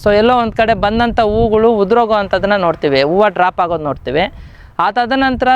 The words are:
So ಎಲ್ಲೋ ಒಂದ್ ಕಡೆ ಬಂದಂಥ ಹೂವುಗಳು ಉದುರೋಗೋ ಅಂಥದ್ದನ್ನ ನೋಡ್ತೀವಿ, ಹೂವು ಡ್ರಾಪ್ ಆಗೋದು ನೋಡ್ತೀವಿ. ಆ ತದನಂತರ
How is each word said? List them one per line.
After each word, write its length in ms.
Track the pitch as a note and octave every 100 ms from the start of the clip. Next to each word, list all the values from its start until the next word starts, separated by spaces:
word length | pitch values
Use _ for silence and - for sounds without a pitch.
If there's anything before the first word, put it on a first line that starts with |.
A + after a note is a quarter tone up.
So 120 | G#3 G#3
ಎಲ್ಲೋ 220 | A#3 B3
ಒಂದ್ 180 | A3+ -
ಕಡೆ 180 | A3
ಬಂದಂಥ 460 | G3+ G3+ A3+ A#3 A3
ಹೂವುಗಳು 520 | G#3+ A3 A#3 G#3+ A3+
ಉದುರೋಗೋ 420 | G#3+ F#3+ A#3+ A3
ಅಂಥದ್ದನ್ನ 420 | G#3+ F#3+ F#3+ G3 G3+
ನೋಡ್ತೀವಿ, 460 | E3+ D#3 D3+ C3+
ಹೂವು 260 | C#3+ F#3 G#3+
ಡ್ರಾಪ್ 320 | F3+ F3+ -
ಆಗೋದು 240 | F3 E3
ನೋಡ್ತೀವಿ. 500 | D3 C3+ B2+ C#3+ G3 - - - - -
ಆ 120 | F#3
ತದನಂತರ 580 | A#3+ A#3 C4+ C4+ A#3 B3